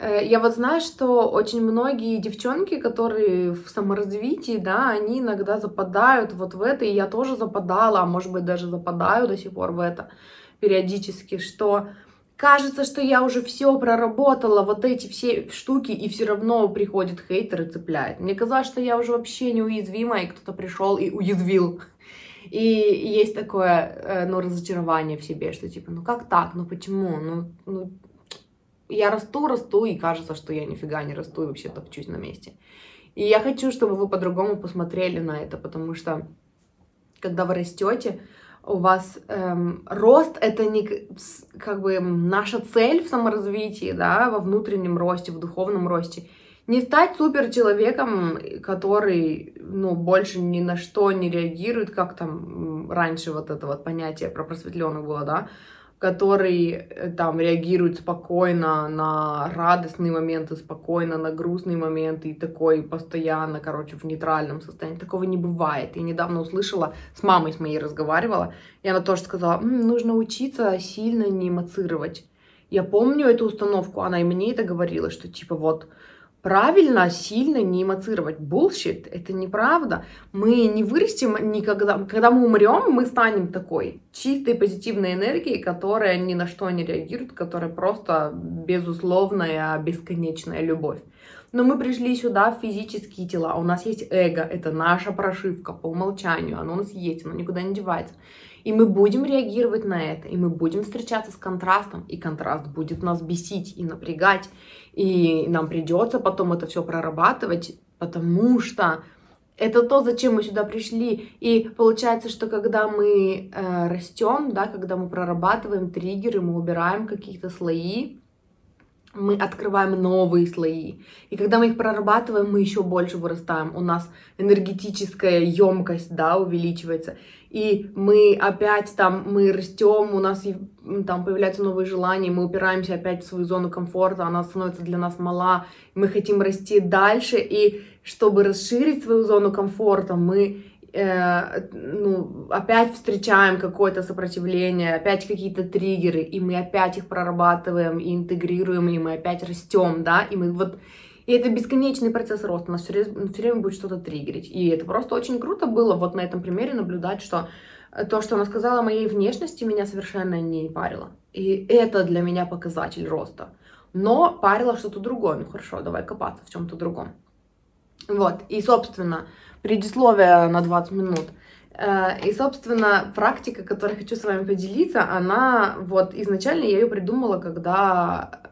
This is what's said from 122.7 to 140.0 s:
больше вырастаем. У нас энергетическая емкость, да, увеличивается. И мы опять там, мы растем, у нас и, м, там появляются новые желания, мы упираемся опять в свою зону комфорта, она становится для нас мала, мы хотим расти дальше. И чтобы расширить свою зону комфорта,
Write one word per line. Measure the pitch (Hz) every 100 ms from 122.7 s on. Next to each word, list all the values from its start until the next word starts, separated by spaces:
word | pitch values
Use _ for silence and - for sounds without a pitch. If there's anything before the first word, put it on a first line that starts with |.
| 214
больше | 180 180 180 175
вырастаем. | 170 170 - 160 156 170
У |
нас | 175 170 - - - -
энергетическая | 196 196 190 185 208 202 196 - 190 170
емкость, | 170 170 190 185 180 170 - 165
да, | 160 185
увеличивается. | 180 170 170 170 165 165 - - - - _
И | 220 214 202 - -
мы | 196 214 208 196 196
опять | 196 208 208 202 -
там, | 190 190 190
мы | 202 196
растем, | 185 180 - 208 214 208 196
у |
нас | 190 190 196
и, | 180 - _ -
м, | 196
там | 190 180 180
появляются | 190 190 190
новые | 196 185 185
желания, | 185 180 190 185
мы | 180 175
упираемся | 190 185 185 180 175
опять | 180 180
в | -
свою | 185 175
зону | 185 180
комфорта, | 180 175 185 185 185 170
она | 170
становится | 175 190 185 175
для | 170 175
нас | 175 175
мала, | 175 180 185 180 175 - - 190
мы | 196
хотим | 214 202 202
расти | 196 196 - 208
дальше. | 175 190 202 226 - 226
И | - 208 208 - - -
чтобы | - - 214 202
расширить | 202 190 - 240 302 277
свою | 220 226
зону | 220 208 202
комфорта, | 202 196 196 214 190